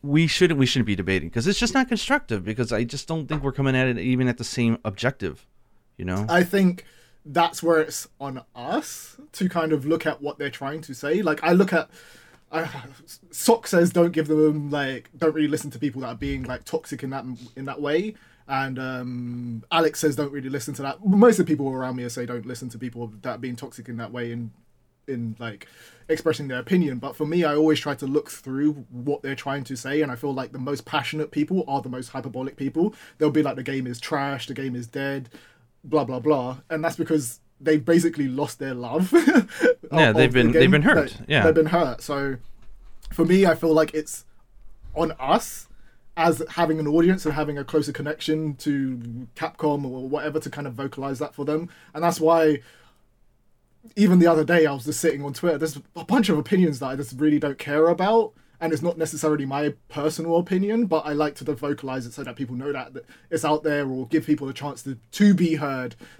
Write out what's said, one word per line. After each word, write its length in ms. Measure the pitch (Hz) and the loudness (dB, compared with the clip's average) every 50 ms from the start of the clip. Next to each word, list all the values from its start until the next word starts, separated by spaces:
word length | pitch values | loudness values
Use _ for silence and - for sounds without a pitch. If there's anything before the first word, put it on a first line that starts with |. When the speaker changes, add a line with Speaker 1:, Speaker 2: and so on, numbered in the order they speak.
| - | 0
Speaker 1:
we 240 | 139 143 156 165 | 4 4 4 4
shouldn't, 320 | 151 - - 180 170 165 139 | 4 4 4 4 4 4 4
we 80 | 131 | 2
shouldn't 200 | 123 - 135 113 | 2 4 0 2
be 80 | 110 101 | 2 0
debating 360 | 92 90 92 95 92 - 85 | -2 0 0 0 0 0 -2
'cause 160 | - 117 120 | -4 -2 0
it's 100 | 185 202 | 0 0
just 160 | - 240 220 - | 2 0 2 2
not 140 | 269 262 | 0 2
constructive, 580 | 254 240 202 - - 269 285 - - 113 98 87 | 2 -2 -4 0 0 -2 -2 0 -4 -6 -4 -4
because 260 | 104 110 120 123 113 | -6 -4 -4 -2 -2
I 120 | 117 107 120 | 0 -2 -2
just 240 | 117 - 135 - | -4 -6 -12 -6
don't 200 | - 160 160 147 | -6 -6 -6 -4
think 140 | - 151 151 | -4 -6 -4
we're 120 | 139 139 123 | -4 -4 -2
coming 220 | - 139 135 131 | 0 0 2 2
at 120 | 127 127 | 2 2
it 100 | 127 120 | 0 0
even 300 | 87 87 127 127 123 131 | -2 0 0 2 2 2
at 100 | 123 117 | 0 0
the 60 | - 117 | -2 -6
same 340 | - - 127 120 117 113 - - | -6 -2 0 2 2 2 0 -2
objective, 640 | 110 98 - - 127 - - 98 82 69 - _ _ _ _ _ _ _ _ _ _ _ | -8 -6 -2 -2 -2 -2 -2 -8 -8 -8 -10 _ _ _ _ _ _ _ _ _ _ _
you 80 | - 90 | -10 -6
know? 220 | 90 92 98 104 113 | -4 -4 -2 0 2
Speaker 2:
I 140 | - 180 180 | 4 4 4
think 420 | 180 - 196 190 180 175 - - - _ _ _ _ _ _ _ | 4 4 4 4 4 2 0 -12 -20 _ _ _ _ _ _ _
that's 380 | 147 135 170 170 165 - - 165 | -4 2 2 2 2 0 -2 2
where 160 | 165 165 160 | 2 4 4
it's 260 | 151 156 - - - _ _ _ | 2 0 -4 -12 -12 _ _ _
on 220 | 139 139 131 131 - _ _ | -10 -10 -10 -12 -14 _ _
us 600 | 127 120 143 196 302 - - - - - - - - 302 _ | -12 -6 -4 -4 -4 -4 -6 -14 -16 -18 -20 -20 -20 -20 _
to 160 | - - 196 | -6 -2 -2
kind 240 | 175 - 170 160 156 | 0 0 0 2 2
of 140 | 156 143 127 | 0 0 2
look 200 | 147 165 165 - | 0 -2 0 0
at 160 | 160 139 - | -4 -4 -4
what 160 | 143 147 143 | -8 -10 -6
they're 120 | - 143 143 | -6 -8 -8
trying 320 | - - 139 135 147 160 | -6 -8 -10 -8 -8 -10
to 120 | 151 - 131 | -10 -12 -12
say. 280 | - - 143 165 202 | -8 -2 -2 0 0
Like, 200 | 208 165 151 147 | 2 0 -2 0
I 120 | - 165 175 | 2 4 6
look 180 | 185 196 185 | 6 4 4
at, 180 | 185 165 - _ - - - - - - - _ _ _ _ _ | 2 0 0 _ -14 -20 -20 -20 -20 -20 -20 _ _ _ _ _
I, 180 | - 160 160 160 - 135 117 - - - - - - - _ _ | -6 -6 -6 -6 -8 -12 -14 -16 -20 -20 -20 -20 -20 -20 _ _
Sock 340 | - - - - 226 226 - | -12 0 4 4 4 4 2
says 280 | - 196 170 170 175 - | 0 2 4 4 4 4
don't 180 | 180 170 170 | 4 2 4
give 160 | 170 160 156 | 2 -2 0
them, 420 | 147 156 151 156 156 151 151 147 143 | 2 4 4 4 4 4 0 -4 -4
like, 400 | 143 143 139 135 131 120 - - _ | -2 -2 -2 -4 -4 -8 -12 -16 _
don't 180 | 135 170 160 151 | -2 -2 0 2
really 140 | 156 151 | 0 0
listen 240 | 143 147 160 - 151 | 0 -2 -4 -6 -10
to 80 | - 117 | -8 -6
people 220 | 147 143 110 135 | -6 -6 -4 -6
that 60 | 127 | -10
are 80 | 120 120 | -10 -10
being, 280 | 117 143 139 139 135 - | -8 -8 -6 -6 -6 -6
like, 220 | - 127 123 _ | -8 -10 -12 _
toxic 360 | - - 156 - - 143 127 | -6 -8 -8 -6 -8 -12 -10
in 100 | 143 131 | -8 -8
that, 120 | 135 135 123 127 123 117 123 117 _ | -8 -8 -10 -10 -14 -14 -16 -18 _
in 80 | 131 135 | -12 -10
that 160 | 139 135 143 | -10 -8 -6
way. 360 | 147 143 147 170 202 214 214 - _ _ _ _ _ | -4 0 0 0 -2 -4 -10 -12 _ _ _ _ _
And, 320 | - 139 135 135 135 131 | -4 -4 -2 -2 -4 -6
um, 840 | 123 131 131 131 127 123 123 123 123 120 120 120 123 120 120 117 110 - _ | -6 -6 -6 -6 -8 -8 -8 -8 -8 -8 -8 -8 -8 -8 -8 -10 -10 -8 _
Alex 300 | 170 165 165 156 - - | 2 2 2 2 0 0
says 160 | - 151 135 | 0 0 0
don't 160 | 135 147 139 139 | 0 -4 -4 -6
really 160 | 143 127 131 | -8 -8 -8
listen 240 | 135 139 - 143 131 | -8 -8 -8 -8 -10
to 80 | - | -8
that. 240 | 139 139 135 - 208 | -6 -8 -8 -2 2
Most 340 | 196 190 196 226 247 220 - | 4 6 8 8 8 6 4
of 60 | 175 | 2
the 60 | - 151 | 0 0
people 180 | 139 139 135 | 0 0 -4
around 240 | 131 131 131 127 127 | -2 -4 -4 -6 -6
me 120 | 127 123 120 | -6 -8 -8
say 160 | 117 127 120 | -6 -8 -6
don't 200 | 120 123 120 104 | -6 -6 -8 -8
listen 220 | 127 123 120 135 123 | -10 -12 -12 -12 -12
to 80 | 113 | -12
people 360 | 110 127 123 117 120 120 110 110 104 | -10 -12 -10 -10 -10 -12 -12 -12 -10
that 140 | 95 127 120 | -10 -10 -8
are 20 | |
being 180 | 127 120 127 123 | -8 -8 -10 -8
toxic 320 | 117 139 127 - - 117 | -10 -12 -16 -16 -18 -14
in 80 | 127 120 | -12 -10
that 140 | 113 113 101 | -10 -10 -8
way 220 | 117 123 120 117 117 | -8 -8 -6 -6 -6
and 180 | 120 120 113 - _ _ _ _ _ _ _ _ _ _ | -8 -10 -10 -12 _ _ _ _ _ _ _ _ _ _
in, 300 | - 135 120 117 113 110 - | -8 -6 -6 -6 -6 -8 -8
like, 280 | 120 113 104 98 - _ _ - - - - _ - - | -10 -12 -12 -14 -20 _ _ -20 -20 -20 -20 _ -4 -2
expressing 400 | 160 156 - 165 151 - 147 135 | -2 0 0 -2 -2 -2 -4 -6
their 100 | 127 123 | -6 -6
opinion. 380 | 123 - 185 180 170 143 127 | -2 2 2 2 4 2 -2
But 180 | 120 135 139 123 | -6 -8 -10 -6
for 100 | - 151 | -6 -4
me, 200 | 147 165 175 170 | 0 2 2 2
I 100 | 151 147 | 4 4
always 240 | 151 156 156 151 151 | 4 6 4 4 2
try 160 | - 147 139 | 0 -4 -6
to 100 | - 143 | -4 -4
look 240 | 135 139 151 - - | 0 0 0 -2 -2
through 560 | - - _ 135 131 135 147 151 151 143 113 _ | -16 -14 _ -6 -2 2 2 0 0 0 -12 _
what 300 | 123 123 120 143 143 - | -12 -8 -4 -4 -4 -4
they're 120 | - 135 135 | -4 -8 -8
trying 300 | - - 139 135 143 131 | -6 -6 -6 -6 -6 -6
to 120 | - 135 | -8 -10
say, 240 | 120 - 135 143 151 | -10 -6 -2 0 0
and 100 | 156 135 | 0 0
I 40 | 123 | -2
feel 180 | 120 - 143 131 | -6 -4 -4 -4
like 180 | 131 131 - | -4 -6 -8
the 80 | - 135 | -8 -8
most 240 | 127 143 143 135 - | -4 -4 -4 -6 -6
passionate 480 | - - 147 120 - - 151 151 - | -4 -4 -4 -4 -4 -6 -6 -6 -4
people 320 | - 147 151 - 185 190 160 - | -2 -2 0 0 0 -2 0 0
are 120 | 139 139 | -4 -4
the 60 | - 131 | -4 -6
most 200 | 127 127 123 - | -8 -10 -10 -10
hyperbolic 480 | - 135 123 139 110 127 131 135 - | -10 -10 -10 -8 -8 -8 -8 -8 -8
people. 360 | - 135 135 - 156 180 208 - - - - _ | -6 -6 -4 0 2 0 0 0 -6 -20 -20 _
They'll 140 | _ 156 151 | _ 0 2
be 120 | 143 151 147 | 4 2 2
like, 120 | 139 123 | 0 -2
"The 80 | 131 123 | -4 -6
game 240 | 143 135 135 127 | -6 -4 -4 -4
is 140 | 123 120 117 | -6 -8 -10
trash, 460 | - - 160 143 139 143 139 131 - | -6 -6 -4 -2 -2 -4 -4 -6 -8
the 60 | - 131 | -10 -8
game 220 | 127 135 135 123 | -8 -6 -6 -6
is 120 | 123 120 | -8 -10
dead, 420 | 117 - 139 139 139 139 135 127 117 - - - _ _ _ _ _ _ _ _ | -8 -8 -6 -4 -4 -4 -6 -8 -12 -20 -20 -20 _ _ _ _ _ _ _ _
blah, 200 | 127 151 151 139 | 0 0 0 0
blah, 140 | 123 131 127 | 0 -4 -2
blah." 380 | 113 151 151 135 123 127 127 135 - _ | 2 2 2 2 0 -4 -8 -10 -8 _
And 140 | 165 156 156 | -6 -2 -2
that's 120 | 165 160 | -2 -2
because 440 | - 156 - 160 151 131 113 - _ _ _ _ _ | -2 -2 0 0 0 0 -4 -12 _ _ _ _ _
they've 240 | 131 160 156 151 120 | 2 2 2 2 4
basically 440 | - 170 175 170 170 165 147 139 131 | 4 4 4 4 2 0 0 -2 -2
lost 300 | 127 139 147 - - _ | -2 -4 -4 -6 -6 _
their 140 | 139 135 127 | -8 -8 -8
love 400 | 123 123 117 127 160 185 185 - | -8 -8 -4 0 0 0 4 4
<laughs> 0 | |
of, 380 | 339 320 - 339 277 - - - - - 494 494 _ - - | 6 6 6 4 4 4 2 -4 2 2 2 2 _ -4 -2
Speaker 1:
Yeah, 220 | 143 160 - 117 107 | 4 4 6 6 6
they've 20 | |
Speaker 2:
of 0 | |
the 120 | 113 131 | 6 4
Speaker 1:
been, 240 | 117 120 127 120 113 | 6 6 4 4 6
they've 100 | 151 160 170 | 6 6 6
Speaker 2:
game. 80 | 180 | 8
Speaker 1:
been 100 | 185 151 151 | 6 6 6
hurt. 340 | 220 285 170 143 123 - - - | 6 4 4 2 0 -6 -12 -4
Speaker 2:
They, 60 | - 151 | 0 2
Speaker 1:
Yeah. 100 | 135 101 | 4 6
Speaker 2:
they've 100 | 160 156 | 6 6
been 100 | 160 156 | 6 4
hurt. 340 | 156 175 175 165 131 117 - | 4 4 2 2 0 -2 -8
So 360 | - - 147 139 139 139 135 120 - - - - - - - - - - - - - - | -8 -6 -4 -4 -2 -4 -6 -8 -10 -16 -16 -16 -16 -18 -18 -16 -16 -16 -16 -14 -12 -10
for 120 | - - 160 | 0 0 4
me, 200 | 151 180 190 196 | 4 6 6 6
I 100 | 180 160 | 6 4
feel 180 | - - 160 156 | 4 2 4 4
like 200 | 156 156 156 - | 4 4 2 -2
it's 320 | 156 151 - - - - - - - - _ - - - - - - - - - | -6 -6 -6 -12 -14 -14 -20 -20 -20 -20 _ -20 -20 -18 -18 -18 -18 -16 -10 -4
on 180 | 151 170 160 156 - | -2 -2 -2 -2 -6
us 480 | 131 135 175 233 - - - - - _ - - - - - - _ - - | 0 2 2 2 2 -4 -12 -14 -16 _ -20 -20 -20 -20 -20 -20 _ -12 -2
as 240 | 170 165 170 160 - 156 - | 2 4 4 4 2 -4 -6
having 280 | - 175 170 156 160 160 | 0 0 0 2 2 -2
an 80 | 151 | 0
audience 380 | 147 147 170 170 180 190 185 - | 2 4 6 6 6 4 2 0
and 80 | 156 147 | -2 -2
having 220 | 156 151 147 143 | -2 -2 -4 -4
a 60 | 143 135 | -6 -8
closer 280 | - - 151 147 147 131 | 0 0 0 0 0 -6
connection 640 | - 139 151 151 - - - 156 156 156 151 143 | -6 -6 -6 -6 -6 -2 -2 -2 0 -2 -4 -6
to 720 | - - 147 143 139 135 131 127 120 117 120 113 123 127 - _ | -4 -4 -2 -2 0 -2 -4 -4 -8 -10 -10 -12 -12 -12 -14 _
Capcom 500 | - 160 - - - 160 151 147 143 139 | -8 -8 -8 -6 -4 -2 -2 0 -2 -4
or 220 | 131 127 131 131 131 | -6 -8 -8 -6 -4
whatever 300 | 143 147 143 151 143 156 | -4 -4 -4 -4 -4 -4
to 100 | - 135 | -6 -6
kind 180 | - 143 143 | -10 -10 -10
of 60 | 135 117 | -10 -8
vocalize 460 | 117 139 135 - 139 131 139 139 120 | -8 -8 -8 -8 -8 -6 -6 -6 -6
that 140 | 151 135 _ | -8 -10 _
for 100 | - 143 | -8 -4
them. 240 | 147 151 160 170 175 - - - - - | -4 -2 -4 -4 -8 -16 -20 -20 -14 -6
And 100 | 151 170 | -2 0
that's 160 | 170 170 - | 0 0 4
why 400 | 156 160 165 165 160 156 147 143 - - _ _ _ _ _ _ _ _ _ _ _ _ _ _ _ _ _ _ _ _ _ _ _ 226 _ | 4 6 6 8 6 6 4 2 -2 -14 _ _ _ _ _ _ _ _ _ _ _ _ _ _ _ _ _ _ _ _ _ _ _ -10 _
even 240 | 208 208 190 185 180 | 4 6 8 8 8
the 80 | 170 | 8
other 160 | 170 165 156 156 | 8 6 6 4
day 220 | 160 175 170 160 | 4 4 6 6
I 80 | 147 139 | 4 2
was 120 | 135 120 | -2 -6
just 160 | 147 151 - | -6 -4 0
sitting 220 | - 165 151 139 143 | 0 0 0 0 -6
on 100 | 143 139 | -8 -8
Twitter, 240 | - - 175 156 | -2 0 0 0
there's 200 | 135 156 156 143 143 - _ _ | 0 -2 -4 -6 -10 -18 _ _
a 100 | 170 170 | -16 -2
bunch 240 | - 208 277 208 190 | 0 2 2 4 2
of 80 | 170 | 0
opinions 420 | 147 135 - 202 185 180 160 143 120 | 0 0 2 2 4 4 2 2 -2
that 80 | 135 | -6
I 80 | 127 135 | -6 -6
just 240 | 135 143 117 131 127 | -8 -8 -10 -4 0
really 200 | 151 156 147 143 | 2 2 2 2
don't 180 | 151 143 135 | 0 -2 -6
care 320 | - - 143 143 151 160 170 | -6 -6 -2 2 4 4 4
about. 440 | 170 175 185 202 226 233 214 220 _ _ _ _ _ _ | 4 2 2 4 4 4 2 0 _ _ _ _ _ _
And 100 | 165 165 | -4 -2
it's 100 | 160 127 | -2 0
not 160 | 151 175 170 | -2 -4 -2
necessarily 480 | 160 160 156 - 139 - 156 151 147 139 | -2 -4 -4 -4 -2 0 0 0 0 -2
my 280 | 135 139 143 147 147 - _ _ _ | -4 -2 -2 -2 -2 -4 _ _ _
personal 480 | - 143 143 156 156 - 165 170 165 | -8 -4 -2 -2 -2 -2 -2 2 2
opinion, 480 | 170 180 - 190 185 196 202 220 233 240 | 2 2 2 0 0 0 0 0 0 0
but 200 | 185 165 156 - | 2 0 0 0
I 60 | 151 | -2
like 240 | 147 147 151 147 143 | -2 0 0 -2 -2
to 80 | - 139 147 147 | -6 -6 -6 -4
vocalize 520 | 110 147 143 147 143 143 131 131 131 120 | -4 -4 -4 -4 -4 -6 -8 -8 -6 -8
it 80 | 120 - | -10 -12
so 100 | 143 135 | -12 -12
that 140 | 127 117 | -12 -8
people 180 | - 143 113 123 | -10 -8 -8 -8
know 160 | 123 135 147 | -6 -6 -4
that, 220 | 139 131 - - 131 | -6 -6 -8 -12 -16
that 100 | 131 - _ - _ _ _ | -18 -18 _ -20 _ _ _
it's 140 | 165 156 - | -4 -2 2
out 200 | 147 151 151 - | 2 0 2 0
there, 220 | 156 147 143 143 | 0 0 0 -2
or 220 | 135 131 127 131 | -2 -4 -6 -4
give 180 | 120 160 156 - | 0 0 0 2
people 220 | - 147 - 143 | 2 0 0 0
a 60 | 135 131 | -8 -8
chance 300 | - 139 147 139 - - | -8 -8 -10 -10 -10 -10
to, 140 | 139 131 - _ _ - | -10 -10 -12 _ _ 2
to 200 | - 208 202 196 | 6 6 6 8
be 220 | 180 175 165 160 | 6 4 2 2
heard, 420 | 143 147 139 135 127 127 120 - - - - - | 0 -2 -4 -4 -4 -6 -8 -10 -14 -20 -20 -20